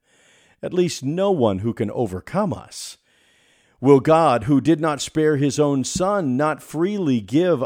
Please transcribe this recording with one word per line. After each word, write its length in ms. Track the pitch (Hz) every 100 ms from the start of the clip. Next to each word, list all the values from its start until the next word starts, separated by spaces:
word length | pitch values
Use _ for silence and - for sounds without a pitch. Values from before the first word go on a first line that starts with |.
| _ _ _ _ _ _
At 120 | -
least 280 | 180 180 -
no 300 | 127 170 196
one 280 | 180 117 95
who 140 | 110
can 160 | 107 104
overcome 600 | 120 117 92 - 175 208
us. 460 | 101 - - - - _ _ _ _ _ _ _ _
Will 220 | 127 139
God, 420 | 123 160 160 120
who 160 | 107 139
did 220 | 123 165
not 180 | 160 143
spare 380 | - - 151 147
his 200 | 143 139
own 280 | 147 139 123
son, 500 | - 180 202 151 127
not 260 | 151 143
freely 600 | - 147 175 208 165 123
give 420 | 98 135 180 151